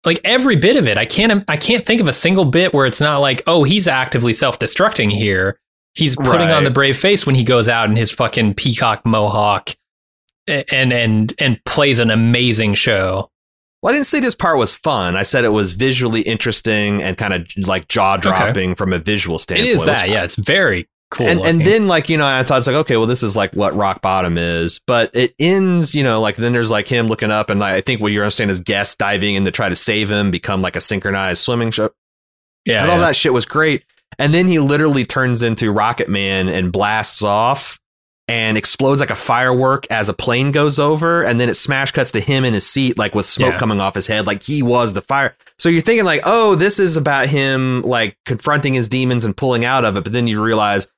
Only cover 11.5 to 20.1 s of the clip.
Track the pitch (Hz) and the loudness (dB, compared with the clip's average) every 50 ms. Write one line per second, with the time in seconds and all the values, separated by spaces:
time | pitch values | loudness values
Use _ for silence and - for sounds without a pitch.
11.5 | 113 - _ - - - 143 143 131 120 120 113 110 113 113 117 120 123 123 123 | 0 -2 _ -4 0 2 2 2 2 2 2 2 2 2 2 2 2 2 2 0
12.5 | 110 107 113 104 101 - - 123 110 95 95 92 92 95 95 _ _ _ _ _ | 0 0 0 0 0 0 0 0 0 0 0 -2 -2 -4 -6 _ _ _ _ _
13.5 | _ _ _ _ _ _ - 208 262 294 269 - - 294 247 240 - - - 175 | _ _ _ _ _ _ -2 -2 0 0 0 0 0 0 0 -2 -2 0 0 0
14.5 | 160 131 113 - - - - 160 139 110 92 87 87 95 98 - - 131 117 110 | 2 2 0 0 -4 -4 -4 -2 -2 -2 -2 -2 -2 -2 -2 0 0 0 2 2
15.5 | 107 107 101 95 87 95 127 135 131 123 127 117 113 113 - 98 113 107 - 120 | 2 2 0 -2 -2 -2 -2 0 0 0 -2 0 -2 -2 -2 -2 -4 -4 -4 -4
16.5 | 107 - - 113 107 104 104 101 101 101 - 98 95 - 107 101 95 90 85 - | -4 -2 -2 -2 -2 0 0 0 -2 -2 -4 -4 -6 -4 -4 -4 -4 -4 -6 -8
17.5 | - 101 95 92 95 92 85 _ - 117 98 98 98 95 87 98 95 92 92 107 | -8 -6 -4 -2 -2 -4 -4 _ 0 2 2 2 2 0 0 0 0 0 0 0
18.5 | 113 98 92 92 90 - 101 95 92 87 80 101 104 101 - 87 82 78 - - | 0 -2 -2 -2 -2 -2 -2 -2 -2 -2 -2 -2 -4 -2 -2 -4 -4 -4 -4 -4
19.5 | 90 87 226 247 226 151 - 151 147 120 90 95 | -2 -2 0 2 2 2 2 0 0 0 0 -2